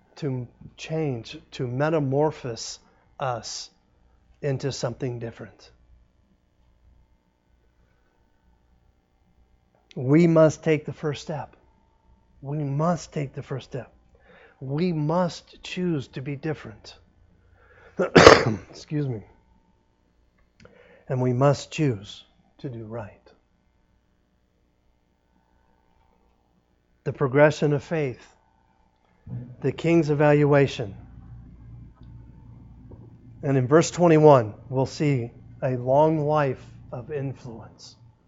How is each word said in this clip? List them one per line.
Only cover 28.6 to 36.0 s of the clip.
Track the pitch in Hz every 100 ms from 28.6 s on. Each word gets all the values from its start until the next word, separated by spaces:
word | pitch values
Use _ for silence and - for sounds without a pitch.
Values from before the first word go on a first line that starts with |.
| _ _ _ _ _ _ - 123 - -
the | 139
king's | - 160 170 151
evaluation. | 147 151 147 143 143 139 - 104 - - - - - - - - - - - - - - - - - - - - - - - - -
And | 143 135
in | 123
verse | 156 160
twenty-one, | - 175 156 151 135 107 - -
we'll | 127
see | 127 - 151 135 120 - - -
a | 139 127
long | 123 139